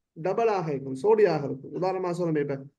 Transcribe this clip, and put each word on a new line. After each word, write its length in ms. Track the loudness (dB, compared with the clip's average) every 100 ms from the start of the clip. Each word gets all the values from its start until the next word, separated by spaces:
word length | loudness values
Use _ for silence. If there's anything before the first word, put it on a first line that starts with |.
| _ -6
டபுளாக 460 | -2 2 2 0 -2
இருக்கும், 260 | -4 -6 0
சோடியாக 480 | 4 6 6 4
இருக்கும். 300 | -2 -8 -10
உதாரணமா 380 | -4 -2 -2 -4
சொல்லுங்க, 280 | -2 0 0
இப்ப 160 | -2 -4 -10